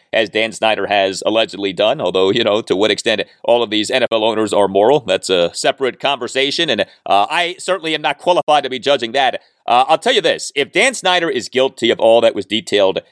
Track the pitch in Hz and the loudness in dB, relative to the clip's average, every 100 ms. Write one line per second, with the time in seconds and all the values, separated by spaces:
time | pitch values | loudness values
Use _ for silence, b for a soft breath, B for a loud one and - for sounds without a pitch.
0 | _ 107 104 107 110 92 110 101 95 101 | _ -2 0 -2 -2 0 -2 0 0 0
1 | 98 87 98 110 113 101 98 90 107 147 | 0 -2 -2 0 -2 -4 -4 0 0 0
2 | 92 92 95 110 110 107 - 92 107 101 | -2 0 2 2 0 -2 -2 0 0 0
3 | 117 104 - b - 120 107 107 98 127 | -2 -4 -4 b 0 0 0 -4 -2 0
4 | 117 113 110 110 107 101 95 98 110 147 | 0 0 0 0 0 0 2 4 4 2
5 | 107 95 - 92 85 - 143 131 127 - | 0 -2 0 0 0 -2 -4 -2 -4 -4
6 | - 131 117 135 139 151 165 104 92 b | -4 -4 -4 -2 -2 -2 -2 -2 -4 b
7 | b 98 120 160 170 - - 185 160 156 | b 0 2 -2 -4 -6 -6 -4 -4 -4
8 | 156 - 175 175 147 147 135 127 135 139 | -4 -2 0 0 2 2 0 -4 0 0
9 | 117 135 127 101 b b b 120 127 160 | 0 0 0 -2 b b b 2 2 0
10 | 233 233 160 85 - 143 131 180 254 226 | 0 0 0 -2 -4 -4 -2 0 0 0
11 | 185 180 165 127 - 123 131 - 117 107 | -2 0 0 -4 -4 0 0 0 0 2
12 | 113 117 113 101 - 107 - 101 95 90 | 4 4 4 0 -4 -6 0 2 2 0
13 | - | -6